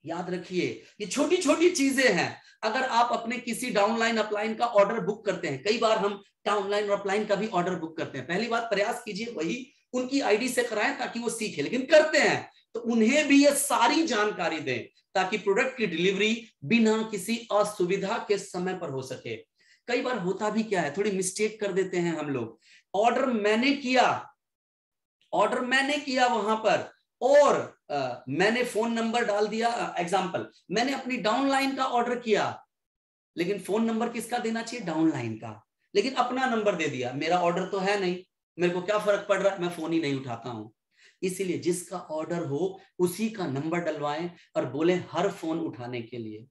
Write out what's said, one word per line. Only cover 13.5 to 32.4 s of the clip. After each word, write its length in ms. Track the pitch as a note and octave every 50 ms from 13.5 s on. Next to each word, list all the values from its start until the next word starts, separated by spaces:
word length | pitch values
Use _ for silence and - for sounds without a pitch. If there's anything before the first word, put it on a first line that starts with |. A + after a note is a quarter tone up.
सारी 520 | - - - - C4 A3+ A#3 - D4 D#4+ E4
जानकारी 560 | - A#3+ G#3 - G#4+ F3+ F#3 F3 D#3+ D#3+ D#3
दें 420 | - C3 B2 A2+ G#2 - _ _ _ _ _
ताकि 220 | - F#3 G#3 G#3+
product 400 | G3+ F3 G3+ G3 G#3+ B3+ C4 B3+
की 100 | - A3+
delivery 580 | F#3 E3 D#3+ F3 G3 G3 F#3 G#3 G#3+ A3+ A#3 - - _ _ -
बिना 420 | C#3 A3+ A#3 A3 A3 A3 A3 A3 -
किसी 360 | G#3 G3 - - A3+ A3+ - -
असुविधा 760 | G3+ G#3 G#3 G3+ - - F3+ E3+ G3 F#3 E3+ F#3+ A3+ A#3+ -
के 100 | - G#3
समय 360 | F#3+ G3 - - F3+ F3+ F#3 F#3
पर 160 | E3+ E3+ D3
हो 120 | C3+ C3
सके। 340 | B2 B2+ C3 B2 - B2 A2+ A2 - _ _ _ _ _ _ _ _
कई 140 | - A#3+ B3
बार 160 | B3 B3 B3+
होता 320 | G#3+ F3 F3+ G3 - G#3+ G#3+
भी 140 | G3+ A3+ G#3+
क्या 180 | A3 G3 F3+
है, 120 | D#3 C#3+ C#3+
थोड़ी 140 | F#3+ G3+ G#3+
mistake 500 | F#3+ F#3+ F#3 F3+ - - G#3+ G#3+ G#3+ -
कर 120 | G#3+ G3 F3+
देते 240 | F#3+ F#3 F3+ F3+
हैं 200 | F3+ E3+ E3+ E3
हम 120 | D#3+ D3+ D3
लोग। 300 | C#3 B2+ A2+ A2 - _ _ _ - - _ _ -
Order 300 | F#3+ A3 A#3+ A#3+ C4 C4
मैंने 460 | B3+ A#3 G#3+ G3+ G#3 G#3+ A3+ B3+ C#4
किया, 640 | C4+ - - B3 B3+ B3+ A3 D#3+ - - - - _ _ _ _ _ _ _ _ _ _ _ _ _ _ _ _ _ _ _ _ -
order 260 | E3+ G3+ G#3+ A#3 B3
मैंने 380 | B3 A#3+ B3+ C4+ C#4 C4+ D4
किया 300 | D4 C#4+ C#4 B3+ B3+ B3
वहां 300 | A#3+ A#3+ A3 G3+ G#3+ A3
पर 340 | A3 A#3 G#3 F3 - - - _ _ _ _ _ _
और, 580 | A#3+ C4 C#4+ D4 C#4+ B3+ G#3 D#3 A2+ - - _ _ _
अ, 340 | D3 C#3+ C3 B2+ A#2+ - - C3
मैंने 340 | C#3 D#3+ F#3 G#3+ A#3 B3 B3
phone 300 | - - G3+ A3+ A#3 A#3
number 320 | A3+ A3+ A3+ A3 A#3+ A#3
डाल 220 | G#3+ G3+ G#3 G#3+
दिया, 220 | G#3 G#3 A3 A#3 A#3
अ, 320 | A#3 - F3 E3 - -
example, 460 | F3 E3 F#3+ F#3+ F3+ F3 - A#2+ - - _ _ _ _
मैंने 220 | F3 G#3+ B3 C4+ C4+
अपनी 240 | - - B3+ B3+
डाउनलाइन 580 | A3 F3+ G#3+ A3 C4 C#4 C#4 C4+ C4+ C4+ C4+ -
का 100 | C4+ C4
order 340 | C4 B3 A#3+ A#3+ - B3 A#3+
किया, 460 | - A3+ G#3 F3